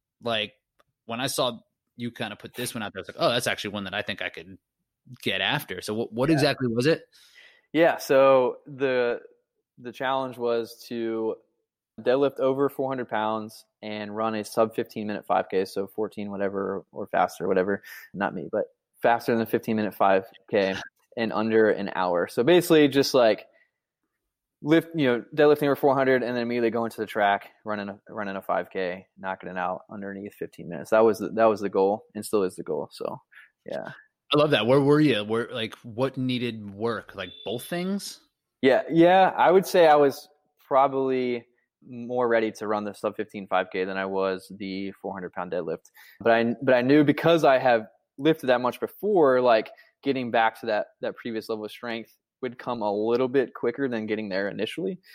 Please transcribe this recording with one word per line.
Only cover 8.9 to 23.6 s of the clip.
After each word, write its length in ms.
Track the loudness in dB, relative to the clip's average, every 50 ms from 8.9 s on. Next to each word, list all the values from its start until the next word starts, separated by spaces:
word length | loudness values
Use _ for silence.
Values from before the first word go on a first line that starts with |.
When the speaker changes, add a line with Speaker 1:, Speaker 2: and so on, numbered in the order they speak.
| 0 0 0 0 -2 -4 -8 -16 _ _ _ _ _ _ _ _ _ -18
Speaker 2:
the 120 | -16 -14
challenge 480 | -10 -6 -4 -2 -2 -2 -4 -6 -6 -4
was 460 | -2 -2 -2 -2 -4 -6 -10 -18 -14
to 480 | -10 -8 -6 -4 -4 -4 -2 -2 -4 -4 -6 _ _ _ _ _ _ _ _ _ _ _ -6
deadlift 380 | -2 0 2 2 2 0 -2 0
over 300 | -2 0 0 0 0 -2
four 200 | -2 -4 -6 -6
hundred 200 | -6 -8 -8 -6
pounds 560 | -4 -2 -2 -2 -2 -4 -6 -10 -16 -20 -20 _ _ -16
and 320 | -12 -10 -10 -10 -10 -8 -6
run 180 | -4 -4 -2 -2
a 80 | -4 -6
sub 280 | -4 0 0 0 2 0
fifteen 340 | -4 -6 -6 -6 -8 -6 -6
minute 180 | -6 -6 -4
five 220 | -2 0 0 0 0
K. 160 | -2 -2 -2
So 240 | -2 -4 -8 -8 -6
fourteen 420 | -6 -8 -8 -8 -8 -10 -12 -10
whatever 540 | -6 -6 -6 -4 -4 -4 -4 -4 -6 -8 -10 _
or 160 | -14 -14 -10 -4
faster, 400 | 0 0 0 0 -2 -4 -2 0
whatever. 340 | 0 2 2 0 -2 -4 -6 -12 -20 -20 -20 -14 -8
Not 200 | -6 -4 -4 -4
me, 140 | -6 -10 -6
but 160 | -4 -4 -4 -6 _ _ _ _ _ _
faster 300 | 2 2 2 2 0 0
than 80 | 0 0
the 60 | 0
fifteen 280 | -2 -2 -4 -2 -2 -2
minute 200 | -2 -2 -2 -2
five 300 | 2 2 4 4 2 0 -2 -14 -20 _ -2
K 280 | 0 0 2 0 -2 -4 -8 -14 _ _ _ _ -8
in 160 | -6 -4 -4
under 380 | -2 -2 -2 2 4 4 4 4
an 200 | 2 0 -2 -6 -4
hour. 320 | -2 -2 0 0 0 -2 -2
So 160 | -2 0 2
basically 420 | 4 4 4 6 6 6 6 6
just, 280 | 6 4 2 0 2 4
like, 320 | 4 4 4 4 0 -4 _ _ _